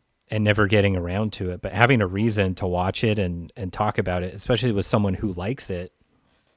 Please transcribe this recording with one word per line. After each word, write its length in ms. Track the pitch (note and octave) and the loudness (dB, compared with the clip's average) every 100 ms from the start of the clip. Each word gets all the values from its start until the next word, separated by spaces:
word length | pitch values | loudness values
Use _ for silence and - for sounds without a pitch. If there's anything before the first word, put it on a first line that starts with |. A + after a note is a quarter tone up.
| _ _ _ | _ _ _
and 140 | A2 | 0
never 220 | G#2 G#2 G2+ | 2 4 4
getting 300 | G#2+ G2 F#2 | 4 4 2
around 360 | F2 F#2 A2 | -2 -2 -4
to 160 | - F#2 | -4 -6
it, 100 | F2+ | -6
but 120 | G2+ | -4
having 280 | F#2 B2+ B2+ | 2 4 4
a 60 | F#2 | 2
reason 480 | F#2+ A2+ G#2 F#2+ | 0 0 2 0
to 120 | F2 F#2+ | 0 -2
watch 360 | F2+ F#2 - | 0 -2 0
it 160 | A2+ G#2+ | 0 0
and, 340 | F#2 F2 D#2+ - | 0 -4 -8 -10
and 160 | F#2 | -8
talk 260 | - G#2 G#2+ | -2 -2 0
about 240 | F#2 F2+ | -2 -2
it, 100 | F2+ | -4
especially 380 | - - A#2 B2 | -6 -2 0 2
with 140 | G2+ - | 0 0
someone 280 | A2+ G2+ | 0 0
who 180 | F#2 G#2+ | -2 -4
likes 360 | F2 F#2+ C#3 - | -4 -6 -6 -8
it, 240 | F2 F2+ _ _ _ _ _ _ | -8 -10 _ _ _ _ _ _